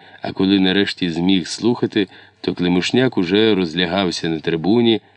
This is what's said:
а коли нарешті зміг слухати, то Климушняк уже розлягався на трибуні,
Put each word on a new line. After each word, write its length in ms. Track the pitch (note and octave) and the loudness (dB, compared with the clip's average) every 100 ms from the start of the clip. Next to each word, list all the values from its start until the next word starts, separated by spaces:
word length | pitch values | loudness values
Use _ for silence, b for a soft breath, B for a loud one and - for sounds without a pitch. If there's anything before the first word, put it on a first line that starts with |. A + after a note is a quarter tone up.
| B B | B B
а 100 | G2+ | -10
коли 280 | F#2+ F#2+ G2 | -2 2 4
нарешті 500 | F#2+ F#2 G2+ - F2+ | 4 2 0 -2 -4
зміг 360 | E2 F2 G2 D#2+ | -2 0 0 -2
слухати, 600 | - G2+ A#2+ A#2 A2 F#2+ B B B | -4 -2 -2 -2 -2 -2 B B B
то 140 | - | -6
Климушняк 640 | F2+ F2+ F2+ F2+ A#2 C3 - | -2 0 0 0 0 0 0
уже 360 | E2+ G2+ A2 | 0 2 2
розлягався 760 | G2 F2+ D#2+ F2 F2+ F#2+ D#2+ F2 | 2 0 -2 -2 0 -2 -2 -4
на 120 | D#2+ | -4
трибуні, 600 | D2+ E2 E2 A#2 A#2 G#2+ b | -4 -4 0 2 2 0 b